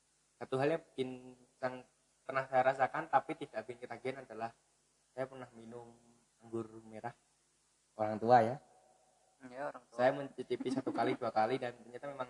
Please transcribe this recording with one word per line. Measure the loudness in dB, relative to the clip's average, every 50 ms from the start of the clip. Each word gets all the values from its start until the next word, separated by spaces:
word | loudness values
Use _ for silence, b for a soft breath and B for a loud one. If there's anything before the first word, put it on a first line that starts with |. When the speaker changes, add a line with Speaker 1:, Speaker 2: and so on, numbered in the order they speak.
| _ _ _ _ _ _ _
Speaker 1:
Satu | -14 -6 -4 0 0
hal | 2 2 0
yang | 0 -4
bikin, | -6 _ -4 -4 -4 -6 -10 -14 -18 -20 -20 -20 _ _
yang | _ -6 -6 -6 -8 -12 -18 _ _ _ _ _ _
pernah | _ -4 -2 -2 -2
saya | 4 4 4 6
rasakan | 6 4 4 2 0 0 -2 -2
tapi | 2 2 2 2 0 -4
tidak | -6 -8 -8 -8 -8 -8
bikin | -8 -10 -12
ketagihan | -12 -12 -10 -6 -6 -6 -6 -6
adalah | -10 -12 -10 -8 -8 -8 -10 _ _ _ _ _ _ _ _ _ _ _
saya | _ -6 -6
pernah | -6 -8 -12 -14 -14
minum | -16 -16 -16 -14 -14 -14 -14 -16 -20 -20 -20 -20 -20 _ _ _ _ _
anggur | -10 -6 -4 -4 -4 -4 -10 -16
merah | -16 -14 -12 -10 -8 -8 -10 _ _ _ _ _ _ _ _ _ _ _ _ _ _ _ _
orang | 0 0 0 2 2
tua | 6 8 8 10
ya. | 8 6 2 -4 -8 -16 _ -20 _ _ _ _ _ _ _ _ _ _ _ _
Speaker 2:
Iya, | -18 -14 -10 -8 -8
orang | -8 -8 -10 -16
tua. | _ 0
Speaker 1:
Saya | 4 4 4
mencicipi | 4 2 -2 -6 -8 -10 -6 -4 -4 -2 -2 -2
satu | -2 0 0 0
kali, | 0 2 2 2 2
dua | 0 -2 0
kali | 2 4 4 4 2
dan | 0 -2 -4 -8
ternyata | -10 -14 -16 -12 -10 -10
memang | -8 -6 -6 -8